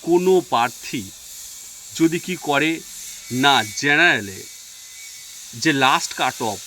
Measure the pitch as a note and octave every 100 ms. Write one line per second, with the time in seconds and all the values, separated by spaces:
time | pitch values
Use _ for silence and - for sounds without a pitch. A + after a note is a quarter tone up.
0 | - F3 F#3 F#3 - B2 A#2+ - - C#3
1 | G2 - - - - - - - - -
2 | E3 E3 - F3 D3 C#3+ D#3 D#3+ - -
3 | - - - B2 C#3+ C3 G#2+ G#2 C#3+ D3
4 | E3+ C3 G2+ F#2+ - - - - - -
5 | - - - - - A#2 D#3 C#3 C3+ D#3+
6 | - - C#3 - A#2 G2